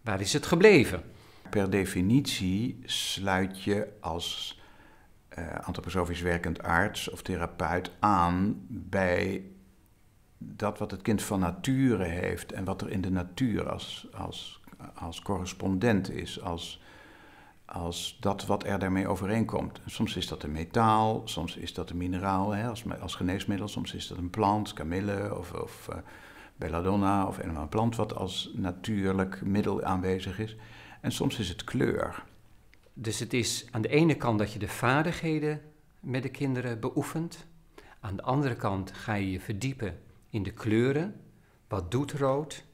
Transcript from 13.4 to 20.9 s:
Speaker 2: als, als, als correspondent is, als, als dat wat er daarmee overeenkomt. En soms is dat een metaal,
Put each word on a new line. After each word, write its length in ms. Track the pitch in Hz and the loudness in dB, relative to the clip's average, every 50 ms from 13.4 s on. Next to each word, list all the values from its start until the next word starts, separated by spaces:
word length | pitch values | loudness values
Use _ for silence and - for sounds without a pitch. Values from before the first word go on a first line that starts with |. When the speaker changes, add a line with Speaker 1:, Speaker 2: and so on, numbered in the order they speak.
| 131 120 101 87 82 - | 0 2 2 0 0 -2
Speaker 2:
als, 380 | - 92 - - - - - - - | -4 -6 -6 -10 -12 -12 -14 -14 -12
als, 480 | - 90 90 - - - - - - - - - - - - - | -10 -10 -8 -8 -10 -12 -14 -16 -18 -20 -20 -18 -16 -16 -16 -14
als 260 | - - 85 82 - | -10 -10 -10 -10 -8
correspondent 920 | - - 101 87 90 92 - - 98 95 95 92 110 120 107 95 95 95 | -4 -2 -2 -2 -2 -6 -6 -4 0 0 2 4 4 4 4 4 2 0
is, 300 | - - 85 - - - | -6 -6 -8 -8 -10 -8
als, 400 | - 92 85 85 - - - - - - - - - - - - - - - - - - - - - | -6 -4 -4 -4 -6 -10 -14 -16 -18 -20 -20 -20 -20 -20 -20 -20 -20 -20 -20 -20 -20 -20 -20 -20 -18
als 520 | - - 87 85 85 85 - - - - - | -12 -8 -6 -6 -4 -4 -4 -8 -8 -10 -2
dat 260 | - 101 98 98 - | -2 -2 -2 0 0
wat 200 | - 101 101 101 | -2 -2 0 0
er 140 | - 101 92 | -2 -2 0
daarmee 280 | 98 92 92 95 98 | 0 2 2 2 2
overeenkomt. 720 | 95 98 92 104 92 110 113 110 110 - - - - - - - | 0 0 0 0 0 2 2 2 2 0 -2 -2 -4 -8 -12 -14
En 80 | - | -12
soms 240 | - - 117 - - | -2 -2 -2 0 0
is 120 | 92 87 | -4 -4
dat 160 | - 80 - - | -4 -6 -6 -6
een 80 | 73 | -4
metaal, 680 | 76 78 82 - - 117 113 110 | -4 -4 -4 0 2 4 6 6